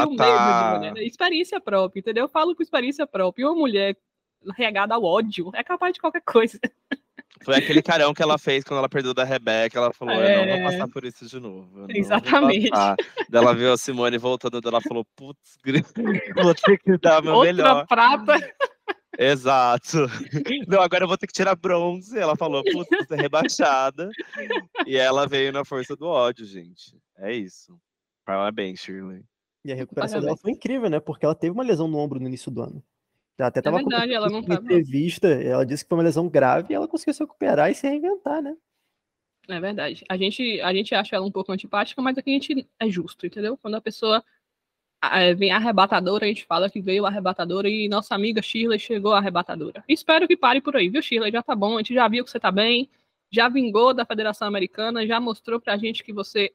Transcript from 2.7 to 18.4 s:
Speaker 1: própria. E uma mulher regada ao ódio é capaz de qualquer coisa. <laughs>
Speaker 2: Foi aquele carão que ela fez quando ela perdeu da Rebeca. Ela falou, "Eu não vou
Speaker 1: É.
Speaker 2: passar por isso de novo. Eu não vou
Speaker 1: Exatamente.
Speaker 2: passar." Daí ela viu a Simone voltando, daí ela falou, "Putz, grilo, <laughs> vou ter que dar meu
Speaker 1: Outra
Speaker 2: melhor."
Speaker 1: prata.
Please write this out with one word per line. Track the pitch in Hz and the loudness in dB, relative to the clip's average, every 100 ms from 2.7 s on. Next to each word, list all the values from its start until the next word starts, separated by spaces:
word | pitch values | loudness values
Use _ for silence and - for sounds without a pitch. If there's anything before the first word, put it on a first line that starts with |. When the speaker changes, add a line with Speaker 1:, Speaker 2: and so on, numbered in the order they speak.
| 285 247 294 294 | -2 -2 -4 -4
Speaker 1:
própria. | 196 185 208 | -2 -2 0
E | 277 | -2
uma | 330 | 0
mulher | 277 202 196 196 _ _ _ _ 185 196 | 0 0 0 -4 _ _ _ _ -12 -4
regada | 226 202 202 233 | -2 0 0 0
ao | |
ódio | 185 190 220 208 175 | 2 2 0 -4 -8
é | 220 | -8
capaz | - 359 359 | -6 -2 -2
de | 359 | -2
qualquer | 330 339 | -4 -4
coisa. | - 233 226 - | 0 2 2 0
<laughs> | - - - - _ - - _ | -8 -8 -12 -12 _ -20 -20 _
Speaker 2:
Foi | - 139 | 0 2
aquele | 135 156 | 4 4
carão | 151 165 147 | 4 4 2
que | 147 | 2
ela | 156 151 | 0 0
fez | - 135 | 0 -2
quando | - 139 | -2 -2
ela | 131 | -2
perdeu | 143 127 | -2 -2
da | 127 131 | -2 -2
Rebeca. | 131 117 110 113 123 | -2 0 0 0 0
Ela | 120 | -2
falou, | - 120 113 | -2 -2 2
"Eu | - 202 | 4 4
não | 190 | 2
vou | 185 | 0
Speaker 1:
É. | |
Speaker 2:
passar | 180 180 123 | -2 -4 -6
por | 139 | -8
isso | 123 - 113 | -12 -14 -16
de | 131 | -14
novo. | 117 92 - - | -14 -16 -18 -16
Eu | |
não | 196 | -6
vou | 208 | -4
Speaker 1:
Exatamente. | 196 202 - 269 277 196 202 | 0 0 4 4 6 4 2
Speaker 2:
passar." | 104 101 98 - - - | 2 2 0 -4 -6 0
Daí | 117 | 4
ela | 123 | 4
viu | 117 123 | 4 2
a | 123 | 2
Simone | - 123 120 120 | -2 -2 -2 0
voltando, | 123 127 123 120 | -2 -4 -4 -6
daí | 117 | -2
ela | 117 | -2
falou, | - 117 110 | -2 -6 -8
"Putz, | - 135 143 _ _ | -12 -20 -20 _ _
grilo, | 135 143 - | 0 0 0
<laughs> | - 220 196 - - | -4 -2 -2 -2 2
vou | 175 165 | 4 4
ter | 196 196 | 4 4
que | - 180 | 4 4
dar | 170 156 | 4 4
meu | 156 | 6
Speaker 1:
Outra | 160 254 | 6 6
Speaker 2:
melhor." | 180 269 269 147 | 6 4 4 2
Speaker 1:
prata. | 233 240 277 214 302 | 4 4 4 2 2